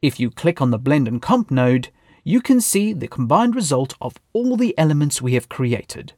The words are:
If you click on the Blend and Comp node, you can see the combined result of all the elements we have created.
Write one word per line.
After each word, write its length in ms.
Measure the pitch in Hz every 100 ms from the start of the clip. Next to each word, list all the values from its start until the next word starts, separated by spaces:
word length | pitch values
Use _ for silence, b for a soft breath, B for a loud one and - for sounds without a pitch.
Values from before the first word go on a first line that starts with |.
If 200 | 147 -
you 100 | 123
click 320 | - 165 165
on 80 | 131
the 80 | 117
Blend 300 | 131 147 120
and 120 | 120
Comp 300 | - 247 226
node, 380 | 131 127 127 123 b b b
you 180 | - 220
can 200 | - 254
see 320 | 226 196 208
the 160 | 196 -
combined 480 | - 120 156 240 240
result 380 | 175 135 135 -
of 140 | 127 - _
all 240 | 220 247 247
the 220 | 240 -
elements 420 | 156 147 147 -
we 140 | 127
have 140 | 123 -
created. 640 | - 127 117 - - -